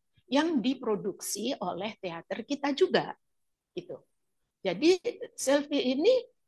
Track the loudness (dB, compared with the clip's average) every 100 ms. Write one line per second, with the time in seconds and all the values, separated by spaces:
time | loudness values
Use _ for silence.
0 | _ _ _ 0 2 0 0 -2 -2 -2
1 | -4 -8 -8 -6 -4 -4 -4 -6 -8 -8
2 | -10 -10 -8 -10 -6 -4 -2 2 4 4
3 | 0 -6 _ _ _ _ _ -14 -12 -16
4 | _ _ _ _ _ _ -6 2 4 4
5 | 0 -8 -12 -6 2 2 2 0 0 2
6 | 4 4 0 _